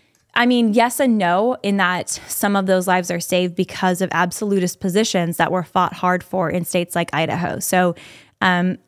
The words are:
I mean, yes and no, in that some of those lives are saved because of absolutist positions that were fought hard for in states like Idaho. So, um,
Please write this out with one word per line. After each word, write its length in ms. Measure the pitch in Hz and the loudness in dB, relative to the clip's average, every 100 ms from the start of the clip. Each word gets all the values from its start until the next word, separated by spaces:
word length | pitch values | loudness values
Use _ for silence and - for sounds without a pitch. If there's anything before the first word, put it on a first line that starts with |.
| _ _ _ - | _ _ _ 0
I 120 | 240 | 2
mean, 260 | 247 226 | 4 4
yes 260 | 220 240 - | 4 2 2
and 200 | 269 214 | 2 2
no, 380 | 175 180 233 254 | 2 2 0 -2
in 160 | 202 196 | -2 0
that 320 | 180 180 - - - | 0 0 -4 -10 -8
some 280 | - 202 202 | -4 0 0
of 100 | 190 | 2
those 220 | 185 180 | 2 2
lives 240 | 185 180 | 0 0
are 80 | 170 | -4
saved 340 | - 180 180 175 | -2 0 0 -2
because 460 | 175 - 185 180 | -4 -2 0 0
of 80 | 185 | 0
absolutist 640 | 160 180 - 208 196 180 - | 0 -2 -2 -2 0 -2 -4
positions 580 | 190 190 220 185 170 170 | -2 0 0 0 -2 0
that 140 | 165 | 0
were 100 | 185 | 0
fought 320 | 165 190 180 | -2 0 0
hard 300 | 185 180 180 | 0 -2 -2
for 260 | - 190 165 | -2 -4 -2
in 160 | 180 170 | -2 -2
states 300 | 180 175 170 | -4 -2 -4
like 180 | 170 | -2
Idaho. 460 | 147 160 175 175 - | -2 -2 -2 -4 -4
So, 340 | - 185 180 170 - - - _ | 0 2 2 0 -10 -20 -20 _
um, 380 | 185 180 185 - | 0 2 0 -2